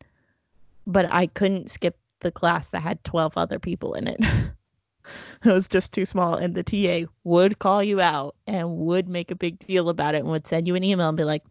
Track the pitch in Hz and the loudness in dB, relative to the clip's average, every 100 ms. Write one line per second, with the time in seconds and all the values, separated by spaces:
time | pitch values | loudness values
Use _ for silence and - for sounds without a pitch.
0 | _ _ _ _ _ _ - - - 185 | _ _ _ _ _ _ -20 -14 -2 0
1 | 170 175 180 - 190 190 - - 175 - | 2 2 0 0 0 0 -6 -4 -4 -4
2 | _ _ 175 - 170 170 - 175 160 165 | _ _ -6 0 0 0 -4 -6 -6 -6
3 | - 170 156 170 170 - 180 170 - - | -4 0 0 0 -4 -4 -6 -6 -6 -6
4 | - - 220 - - - _ _ _ _ | -4 -2 0 2 -2 -8 _ _ _ _
5 | - - - - 233 190 190 185 - - | -20 -20 -20 0 4 4 2 0 0 -2
6 | 190 196 175 170 175 180 175 202 185 175 | -2 0 0 0 -2 -4 -4 0 2 0
7 | 165 _ 170 170 190 208 196 202 202 196 | -4 _ 2 6 6 4 2 2 2 2
8 | 175 151 143 - - 196 170 170 160 180 | 2 0 -4 -10 -6 -4 -4 -2 0 0
9 | 180 175 170 185 170 175 - 185 170 170 | 0 -4 -6 -4 -6 -6 -2 0 0 0
10 | 151 151 151 156 - 160 170 180 190 190 | 0 0 -2 -4 -2 -2 0 0 2 2
11 | 160 160 151 185 - | 2 2 0 -2 -6